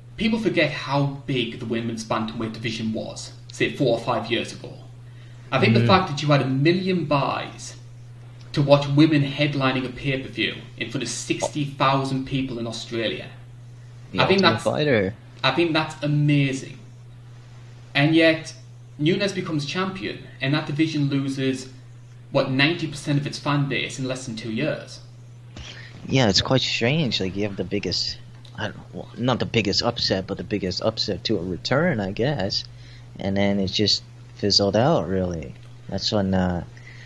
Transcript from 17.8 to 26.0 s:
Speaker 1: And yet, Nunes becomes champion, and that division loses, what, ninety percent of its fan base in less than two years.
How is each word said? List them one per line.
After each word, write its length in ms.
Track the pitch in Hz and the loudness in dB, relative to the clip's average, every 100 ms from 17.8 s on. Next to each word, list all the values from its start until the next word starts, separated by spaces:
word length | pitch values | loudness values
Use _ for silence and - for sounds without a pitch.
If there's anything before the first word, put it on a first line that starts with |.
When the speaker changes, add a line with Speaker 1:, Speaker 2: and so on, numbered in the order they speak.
| - | -2
Speaker 1:
And 200 | 139 151 | 2 6
yet, 400 | 160 160 156 - - - - - - | 8 6 4 -2 -16 -20 -20 -16 0
Nunes 340 | 151 196 196 | 2 2 0
becomes 320 | 185 175 151 | -2 -2 -4
champion, 540 | - 185 196 190 95 - - - | -2 -2 -2 -4 -6 -8 -12 -4
and 120 | 135 | 0
that 120 | 151 156 | 0 0
division 420 | 147 156 151 139 | 0 2 2 2
loses, 600 | 139 135 135 131 131 - - - - - - - | 2 0 0 -2 -2 -8 -16 -20 -20 -20 -20 -2
what, 200 | 139 131 | 0 2
ninety 360 | 131 147 165 151 | 4 2 2 -4
percent 320 | - - 139 | -6 0 0
of 80 | 110 | 0
its 120 | - | -4
fan 300 | 147 143 139 | 0 0 2
base 300 | 107 - 131 | 0 -2 -4
in 80 | 127 | -6
less 200 | - - | -6 -8
than 100 | 107 | -8
two 160 | 117 | -4
years. 480 | 113 147 - - - - - - - - - - - - - | -2 -2 -4 -8 -16 -18 -20 -20 -20 -18 -16 -16 -16 -16 -12